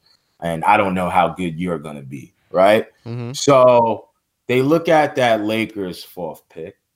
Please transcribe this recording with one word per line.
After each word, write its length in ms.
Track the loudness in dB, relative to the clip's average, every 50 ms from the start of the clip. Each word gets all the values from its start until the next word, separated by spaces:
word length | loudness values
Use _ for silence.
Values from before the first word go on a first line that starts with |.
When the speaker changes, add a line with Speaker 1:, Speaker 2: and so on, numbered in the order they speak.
| _ _ _ _ _ _ _ _
Speaker 1:
and 220 | -8 -8 -6 -2 0
I 100 | 2 2
don't 160 | 2 2 0 -2
know 160 | -2 -2 -2
how 220 | 0 0 0 0
good 280 | -2 -4 -8 -6 -6 -6
you're 200 | -6 -6 -6 -6
gonna 240 | -8 -12 -16 -16 -16
be," 320 | -16 -16 -16 -18 -20 _ _ _ _
right? 380 | 0 2 4 4 4 4 2 -2 _ _ -16
Speaker 2:
Mm-hmm. 260 | -14 -12 -12 -10 -12 -10
Speaker 1:
So 760 | -4 0 4 4 6 6 6 6 6 4 2 0 -4 -8 _ _ _ _ _ _ _ _ -2
they 120 | -2 0
look 260 | 2 2 2 0 2 2
at 260 | 2 2 2 0 0
that 240 | 0 0 2 2 0
Lakers 640 | 0 -2 -2 -2 -4 -4 -6 -8 -10 -10 -10 -12 -16
fourth 420 | -18 -14 -12 -12 -12 -12 -16 _ _
pick, 260 | _ -16 -16 -16 -18 _ _ _ _